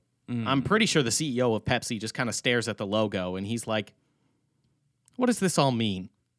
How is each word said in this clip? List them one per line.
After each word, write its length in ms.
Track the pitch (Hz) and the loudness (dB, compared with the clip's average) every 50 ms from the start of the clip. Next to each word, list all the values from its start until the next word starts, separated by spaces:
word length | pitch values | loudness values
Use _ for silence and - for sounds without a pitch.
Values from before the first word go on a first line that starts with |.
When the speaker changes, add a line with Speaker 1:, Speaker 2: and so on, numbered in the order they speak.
| _ _ _ _ _ - | _ _ _ _ _ -6
Speaker 1:
Mm. 180 | 120 117 113 | -6 -4 0
Speaker 2:
I'm 160 | 123 135 139 | 0 0 0
pretty 240 | 120 - 190 220 220 | 2 2 2 2 2
sure 160 | 180 - 160 | 4 2 2
the 80 | 131 117 | 2 2
C 240 | 110 - 160 151 120 120 | 0 -2 -2 -2 0 2
E 20 | |
O 120 | 127 123 110 | 2 2 2
of 100 | 104 - | 0 0
Pepsi 340 | - 127 117 - - 120 104 | 0 -2 -2 -2 -4 -6 -6
just 160 | 107 110 - | -6 -6 -4
kinda 180 | - 127 117 | -4 -4 -4
stares 360 | 101 - - 131 120 120 107 113 | -4 -2 0 0 0 0 0 -2
at 80 | 104 | -4
the 100 | - 107 | -4 -4
logo 480 | 98 104 110 107 101 98 92 92 90 92 | 0 0 2 2 2 0 -2 -4 -4 -4
and 100 | 95 98 | -4 -4
he's 200 | 101 117 117 - | -4 -6 -6 -4
like, 280 | - 110 107 104 - - _ _ _ _ _ _ _ _ _ _ _ _ _ _ _ _ _ _ _ _ _ _ _ _ | -2 -2 -2 -4 -6 -10 _ _ _ _ _ _ _ _ _ _ _ _ _ _ _ _ _ _ _ _ _ _ _ _
"What 100 | - 254 | 0 2
does 140 | 247 233 - | 2 2 2
this 180 | 190 180 - 170 | 2 2 4 4
all 140 | 147 135 | 4 4
mean? 380 | 123 113 117 107 95 92 92 - _ _ _ _ _ | 2 2 0 0 -2 -2 -6 -10 _ _ _ _ _